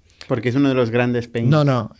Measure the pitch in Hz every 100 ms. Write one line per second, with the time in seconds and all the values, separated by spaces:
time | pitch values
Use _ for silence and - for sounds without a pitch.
0 | _ - - 135 123 123 139 131 117 120
1 | 123 120 117 117 117 151 143 127 110